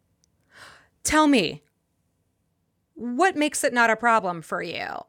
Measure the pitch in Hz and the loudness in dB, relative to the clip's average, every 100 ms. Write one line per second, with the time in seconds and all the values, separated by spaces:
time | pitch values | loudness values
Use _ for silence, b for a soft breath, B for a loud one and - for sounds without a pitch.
0 | _ _ _ _ _ B B B B _ | _ _ _ _ _ B B B B _
1 | - 302 302 269 156 143 _ _ _ _ | -2 2 4 4 0 -6 _ _ _ _
2 | _ _ _ _ _ _ _ _ _ 320 | _ _ _ _ _ _ _ _ _ -12
3 | 240 247 381 302 302 - 285 247 233 220 | -6 0 2 2 -2 0 -2 2 2 2
4 | 233 226 190 170 156 180 175 - - - | 2 2 0 -6 -8 -8 -8 -10 -10 -10